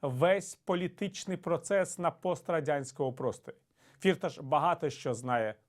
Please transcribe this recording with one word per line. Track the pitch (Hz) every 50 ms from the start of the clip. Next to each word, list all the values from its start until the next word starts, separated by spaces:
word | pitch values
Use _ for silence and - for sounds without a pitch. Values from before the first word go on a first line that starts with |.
| -
весь | 139 127 127 147 175 190 202 185 - -
політичний | _ _ - 185 175 180 175 - - 208 196 196 - - - 185
процес | 170 - - 170 165 165 - 202 196 185 180 - -
на | 175 170
пострадянському | 165 - - 185 175 - - - 175 165 151 135 151 143 135 127 - - 147 131 131
просторі. | 131 135 123 104 - _ - - _ _ _ _ _ _ - _ _
Фірташ | - 185 185 - - 175 139 -
багато | 151 131 147 147 143 175 175 170 - 147
що | - - - 135 123
знає | 110 123 127 123 120 113 107 107 _ _